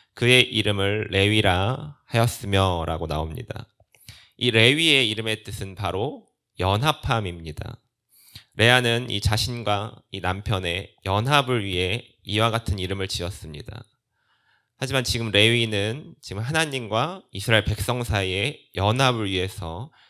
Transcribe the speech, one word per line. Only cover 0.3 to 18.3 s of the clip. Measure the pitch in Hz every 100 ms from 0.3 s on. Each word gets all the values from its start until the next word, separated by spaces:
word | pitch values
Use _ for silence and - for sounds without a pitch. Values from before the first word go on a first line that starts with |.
| 127
이름을 | - 110 104 101 98 107 -
레위라 | 98 101 107 101 87 101 135 147 - -
하였으며 | 117 120 - 101 98 95 87 80
라고 | 80 80
나옵니다. | 76 80 82 - - - _ _ _ - - _ -
이 | 120
레위의 | 110 117 151 165 139 113
이름의 | 110 110 107
뜻은 | - - 98 92
바로 | 101 92 123 247 - _ _ -
연합함입니다. | 92 104 151 - - 113 95 87 82 76 - - _ _ _ _ _ - _ -
레아는 | 117 123 120 117 123
이 | 101
자신과 | - 107 - 120 104 101 110 - _
이 | 95
남편의 | 90 95 104 95 90 90 - _
연합을 | 95 101 127 143 127 120
위해 | 98 90 90 117 - _
이와 | - 104 113
같은 | 113 - 101
이름을 | 90 98 95
지었습니다. | - 87 - 80 76 - - - _ _ _ _ _ _ _ _ -
하지만 | 131 135
지금 | 120 117 113
레위는 | 101 110 120 113 104 107 139 - -
지금 | - 98
하나님과 | 120 160 156 135 107 110 156 190 _
이스라엘 | 95 107 110
백성 | 95 104 - 123
사이의 | 117 104 95